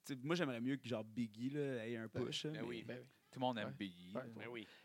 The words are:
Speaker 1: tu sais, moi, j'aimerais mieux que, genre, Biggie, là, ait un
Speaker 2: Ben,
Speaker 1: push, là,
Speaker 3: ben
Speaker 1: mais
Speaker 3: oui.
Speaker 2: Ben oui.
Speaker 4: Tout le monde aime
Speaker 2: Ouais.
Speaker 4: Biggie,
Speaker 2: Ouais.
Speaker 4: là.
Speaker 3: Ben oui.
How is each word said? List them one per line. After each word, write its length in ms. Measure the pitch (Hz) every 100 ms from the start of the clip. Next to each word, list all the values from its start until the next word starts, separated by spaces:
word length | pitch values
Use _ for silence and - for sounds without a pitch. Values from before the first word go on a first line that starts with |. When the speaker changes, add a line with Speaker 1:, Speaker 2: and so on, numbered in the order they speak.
Speaker 1:
tu 80 | -
sais, 60 | 135
moi, 140 | 135 175
j'aimerais 240 | 151 117
mieux 160 | 123 139
que, 100 | 117
genre, 160 | 117
Biggie, 460 | 110 110 113 107 127
là, 380 | 147 139 123 110
ait 100 | 117
un 120 | 113
Speaker 2:
Ben, 140 | - 120
Speaker 1:
push, 180 | -
là, 60 | 151
Speaker 3:
ben 100 | 113
Speaker 1:
mais 80 | 117
Speaker 3:
oui. 160 | 117 110
Speaker 2:
Ben 120 | 123
oui. 60 | 120 - _
Speaker 4:
Tout 80 | 127
le 20 | 127
monde 120 | 117
aime 100 | 107
Speaker 2:
Ouais. 60 | 135
Speaker 4:
Biggie, 340 | 101 87 90
Speaker 2:
Ouais. 60 | 110
Speaker 4:
là. 60 | 127 110
Speaker 3:
Ben 120 | 110
oui. 180 | 120 101 -